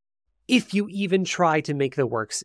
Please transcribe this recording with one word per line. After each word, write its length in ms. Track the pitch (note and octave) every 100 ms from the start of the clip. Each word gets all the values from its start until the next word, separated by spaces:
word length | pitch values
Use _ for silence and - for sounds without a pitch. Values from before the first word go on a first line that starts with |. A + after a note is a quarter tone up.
| _ _ _ _ -
if 260 | B3+ -
you 140 | G3 G#3
even 340 | G3 G3+ F#3+
try 380 | F#3 - F3 D#3
to 140 | D3+ C#3+
make 200 | C3+ C3+
the 120 | B2
works 360 | A#2 G#2+ -